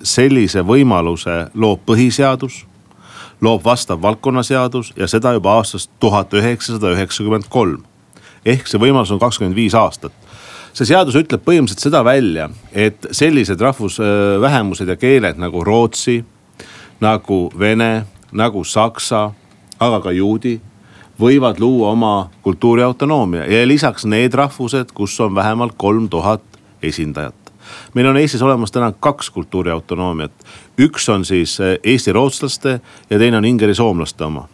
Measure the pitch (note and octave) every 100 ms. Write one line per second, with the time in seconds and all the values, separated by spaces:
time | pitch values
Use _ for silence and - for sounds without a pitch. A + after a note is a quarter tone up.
0 | - - C3+ C3+ G2+ G2+ F2+ C3 C3 F#2+
1 | E2 E2+ - E2+ E2 G#2+ A2 F#2+ - A2+
2 | B2+ A#2 C#3 B2+ C3 - - _ _ _
3 | - - - _ A2 A2 A2 B2 - E2+
4 | G2 G#2+ C3+ B2+ B2 C3 B2+ B2+ A2 -
5 | F#2+ A2 B2 A#2 F#2+ A2 A2 B2+ - _
6 | A2+ G2+ F#2 G#2 A2+ A#2+ - A2+ G2+ F2+
7 | F#2+ - G#2 G#2+ - B2+ G2 C#2+ - _
8 | _ - - - A2 B2+ - G2+ B2 C#3
9 | G#2+ G2+ A#2+ G#2+ G2 F#2+ A2 A2+ G2 -
10 | - - - - - - - - A#2 F3+
11 | D#3+ B2+ D#3+ A2+ - E3+ C3 - D3 D3+
12 | A#2 C#3 A2 D#2+ D#2 - - G2 G#2+ G#2
13 | - - D#3 D3 F#2+ F2+ B2 C3 G2+ -
14 | G#2 G2+ G2+ G2 C3 C#3 G#2 F2+ F#2 F2
15 | B2+ C3+ G2+ D2+ F2 E2+ F#2 A2+ A#2 -
16 | - A#2+ A#2 _ _ _ - - - _
17 | G#2+ G#2+ - F#2+ F2 E2+ G#2 A2 A2+ A2
18 | G#2 - _ G2+ A#2 G2+ E2 G#2+ A2+ -
19 | - A2+ G#2+ G#2 _ _ _ - A#2 G#2+
20 | F2+ F2+ G2+ A2 B2 A2+ - _ _ -
21 | - - A#2 C#3 B2+ F#2+ A#2 C3 G#2 A2+
22 | A2 G2+ F2+ - G2 F2+ A#2+ A#2 B2 B2
23 | C#3+ D3+ G2+ E2+ C#2+ A2 B2 D3 C#3 G2+
24 | G#2+ G#2+ B2 B2 C#3 C3+ A#2+ C3+ A#2+ -
25 | G2+ - A2 G2 G#2 A2 A#2+ - G2 A2
26 | G#2+ E2 F2+ G#2+ - - _ _ D#2+ D#2
27 | D2+ C#2+ D2 - - _ - - - B2
28 | C3 C#3 D3+ B2 C3 B2+ A2 B2+ A#2 -
29 | D3 C#3+ - - E2 F#2 F2 E2 - F2
30 | F2+ E2 D2+ - - - - - D3+ -
31 | - G2+ F2+ F#2 E2 - F#2+ F#2 G#2+ B2+
32 | G#2 G2 C#3 - C#3 - C#3 B2+ - -
33 | _ G#2 A#2+ A2 G#2+ B2 G#2+ G2 A#2 F2
34 | D#2 - D#2 D2+ -